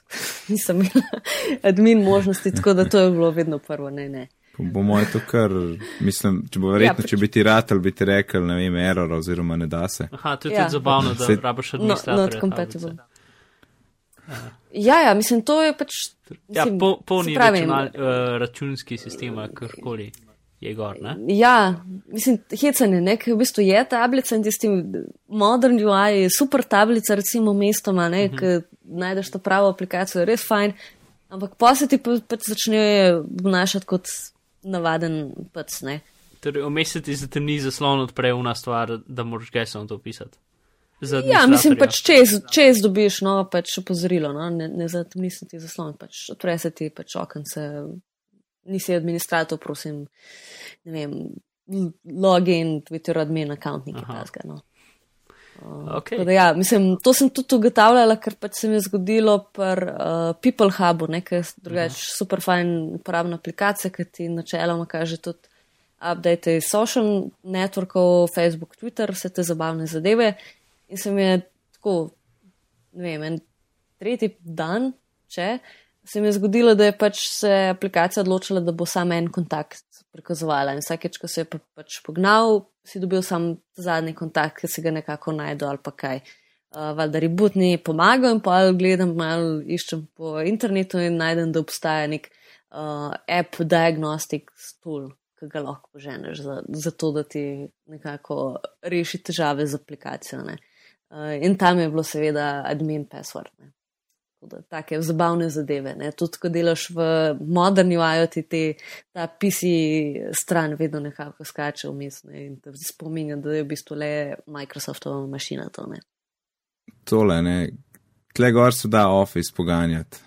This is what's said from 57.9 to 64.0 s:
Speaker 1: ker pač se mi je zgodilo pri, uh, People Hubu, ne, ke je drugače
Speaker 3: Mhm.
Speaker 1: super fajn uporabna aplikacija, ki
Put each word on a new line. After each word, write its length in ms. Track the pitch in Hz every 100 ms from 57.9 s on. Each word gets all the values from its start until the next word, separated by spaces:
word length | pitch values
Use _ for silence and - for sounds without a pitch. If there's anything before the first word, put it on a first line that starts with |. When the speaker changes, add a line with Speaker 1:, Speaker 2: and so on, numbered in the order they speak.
| 247 226 220
Speaker 1:
ker 180 | 220 -
pač 180 | 202 -
se 120 | 220
mi 80 | 214
je 60 |
zgodilo 560 | 190 202 185 220 220 202 202
pri, 420 | - 190 185 180
uh, 80 | - 160 165 165 165
People 340 | 254 - 202
Hubu, 380 | 185 175 170 160
ne, 140 | 165
ke 140 | - 175
je 80 | 170 -
drugače 340 | 170 175 165
Speaker 3:
Mhm. 200 | - -
Speaker 1:
super 260 | - 190 185
fajn 280 | - 180 175 170 160
uporabna 420 | 170 - 175 175 170
aplikacija, 540 | 170 - 202 202 190
ki 160 | 185